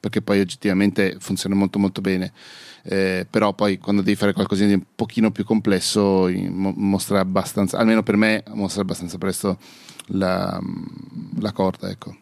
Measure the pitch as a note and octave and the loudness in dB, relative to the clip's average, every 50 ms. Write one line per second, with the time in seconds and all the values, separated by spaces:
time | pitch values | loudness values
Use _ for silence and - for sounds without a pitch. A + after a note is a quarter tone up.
0 | - G#2 - G#2+ G2+ - G2+ G2 G2 F2 - - - G#2+ F#2+ F#2+ G2+ G2+ F#2 - | -4 -2 -2 -2 0 2 2 2 2 0 -2 -4 -2 0 2 4 2 2 2 2
1 | G2+ F#2 - F#2+ - - G2 F2+ - G2 G2 G2 G2+ F#2+ - G#2 G2+ G2 F#2+ - | 0 0 -2 -6 -6 -6 -4 -4 -2 0 2 2 2 2 2 0 0 0 0 -2
2 | G2 G2 F#2+ F2+ F#2 F#2 _ - - - - - - - - - _ - - G2 | -2 -2 -2 -2 -2 -6 _ -16 -20 -20 -20 -20 -20 -20 -20 -18 _ -4 -2 0
3 | F#2+ F#2+ F#2 F#2 F2 - - A2 G#2+ G#2 F#2+ - G#2 G#2 G2 F#2 - - G2+ G2+ | 0 0 0 -2 -6 -2 0 2 2 2 2 2 2 2 0 0 -2 0 0 2
4 | F#2+ F#2+ G#2 G2 - G2+ G2 - G2 - G#2 F#2+ G#2 G#2 G2+ F#2+ - _ _ _ | 2 2 0 2 2 0 2 2 -2 0 2 2 4 4 4 2 2 _ _ _
5 | A#2 A2+ - - A2 A2 G#2 - G#2 - A2 A2 - A2 G2 F#2 - - - G#2+ | -6 -4 0 2 2 2 2 0 -2 0 0 2 2 2 0 0 0 0 0 2
6 | G2+ G2 F#2+ F#2+ F#2 F2+ F2+ F#2+ F#2+ F#2 F2+ F#2 G2 G2 - - G#2 G2 G2 F#2+ | 4 4 4 4 4 2 0 0 -2 -4 -4 -2 -4 -4 -2 -2 0 0 0 0
7 | - - G2+ G2 F#2+ F#2 F#2 F#2+ F#2 - - - G2+ F#2 - F#2+ A2 A2 A2+ A2 | 0 0 0 0 0 2 0 -2 -2 -2 -2 -2 -2 0 2 2 4 4 4 2
8 | G#2+ - G#2 G#2 G#2+ A2 A2 G#2 - - A2 A2 G2+ F#2+ - G2+ G2 F#2 G2 - | 2 2 2 4 4 4 2 0 -2 -8 -6 -6 -6 -4 -2 -4 -4 -4 -4 -6
9 | F2+ E2+ D#2+ F2+ E2+ G2 F2+ - - G2+ F#2 - - - - - - - - - | -8 -10 -8 -4 -4 -4 -4 -2 -2 -2 -2 -2 -6 -20 -20 -20 -20 -20 -20 -20
10 | - - F#2 F#2+ G2 F#2 F#2 F#2 F#2 F#2 F#2 F#2 F#2 F#2 F2+ F2 E2 - - - | -12 -6 -2 -2 0 0 0 -2 -2 -4 -4 -6 -6 -8 -8 -8 -10 -12 -14 -16
11 | - - - - - - - - - G#2 G2 - G2 F#2 F#2 - - F#2+ G2 - | -18 -16 -14 -14 -12 -8 -6 -4 -4 -4 -2 0 -2 -2 -2 -4 -8 -10 -10 -10
12 | - G#2 G2+ - | -12 -18 -18 -18